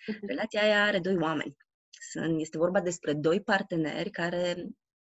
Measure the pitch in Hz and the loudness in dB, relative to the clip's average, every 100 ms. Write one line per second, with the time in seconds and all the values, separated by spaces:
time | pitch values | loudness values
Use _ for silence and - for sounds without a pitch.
0 | - 214 202 240 220 214 214 208 208 202 | -10 -8 -6 -4 -2 2 4 4 4 2
1 | 180 185 160 151 - - _ _ _ - | 2 2 2 0 -4 -10 _ _ _ -20
2 | - - 160 160 156 156 180 190 180 170 | -12 -4 -2 0 -2 0 2 2 0 -4
3 | - 147 156 190 208 196 202 170 151 165 | -2 0 2 2 2 0 0 -2 0 -2
4 | 202 - 170 175 180 180 - - _ _ | -6 -4 -2 -2 -2 -4 -8 -14 _ _